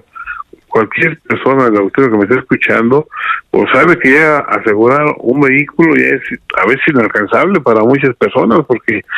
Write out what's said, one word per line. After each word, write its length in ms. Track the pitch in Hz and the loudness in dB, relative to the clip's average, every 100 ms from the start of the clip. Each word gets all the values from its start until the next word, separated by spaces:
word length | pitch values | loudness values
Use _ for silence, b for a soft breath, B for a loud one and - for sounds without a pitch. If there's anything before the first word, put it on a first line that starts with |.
| - B B B - - _ | -6 B B B -16 -20 _
cualquier 500 | 117 107 - 165 160 | -2 -2 -2 -4 -4
persona 440 | - 117 127 135 123 | -6 -4 0 0 2
de 40 | |
la 180 | 104 98 | 2 0
que 180 | - 135 107 | 0 0 2
me 60 | |
esté 140 | 101 127 | 0 -2
escuchando, 720 | - 127 - 110 117 139 156 B B B - | 0 -2 0 0 2 0 -2 B B B -4
pues 160 | - 101 | -2 0
sabe 240 | 131 160 170 | 2 2 2
que 160 | 131 | 2
ya 240 | 139 160 147 | 2 2 0
asegurar 680 | - 104 101 104 117 139 151 - | -2 -4 -2 2 2 2 0 -2
un 220 | - 135 | -2 0
vehículo 540 | 143 135 143 - 165 139 | 2 2 0 0 2 2
ya 200 | 127 135 | 0 -2
es 60 | - - - - | -6 -12 -8 -4
a 40 | 95 | 0
veces 160 | 135 - | 0 0
inalcanzable 720 | 139 110 110 101 117 160 196 | 0 0 -2 -2 0 0 0
para 220 | 131 110 | 0 2
muchas 340 | 110 139 135 120 | 2 2 0 0
personas, 440 | 110 127 185 208 143 | -2 0 0 0 0
porque 360 | 117 - 104 - | -2 -2 -6 -6